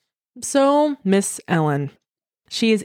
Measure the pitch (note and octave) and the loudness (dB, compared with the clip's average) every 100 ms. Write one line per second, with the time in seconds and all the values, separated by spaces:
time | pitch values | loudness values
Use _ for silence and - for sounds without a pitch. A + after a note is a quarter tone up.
0 | _ _ _ B3 - C#4 C4+ C#4+ D4+ C#4 | _ _ _ -16 -4 0 2 2 0 -2
1 | F#3+ G3 - - - E3 D#3 C#3+ C#3 - | 0 0 0 -6 -2 0 0 -2 -4 -10
2 | _ _ _ _ _ - A3+ G#3+ | _ _ _ _ _ -2 0 0